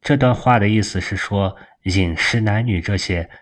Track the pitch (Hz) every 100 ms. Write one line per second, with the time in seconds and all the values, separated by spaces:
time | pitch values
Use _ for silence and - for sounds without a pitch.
0 | - 143 127 120 - 120 101 107 101 95
1 | - 98 - 101 95 - - _ 92 92
2 | 87 80 - 120 107 104 117 92 82 98
3 | - 90 82 -